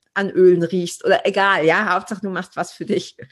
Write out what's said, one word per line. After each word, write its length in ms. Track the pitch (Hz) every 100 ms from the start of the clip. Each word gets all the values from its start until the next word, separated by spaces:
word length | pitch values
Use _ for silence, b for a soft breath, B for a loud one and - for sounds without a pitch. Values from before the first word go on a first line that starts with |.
| _
an 160 | - 196
Ölen 340 | - 185 180
riechst 440 | 170 185 175 - -
oder 180 | 190
egal, 400 | - 196 196 190
ja, 300 | 156 175 190
Hauptsache 260 | 180 185 202
du 80 | 196
machst 260 | 180 180
was 160 | - 160
für 120 | -
dich. 320 | 175 - - - -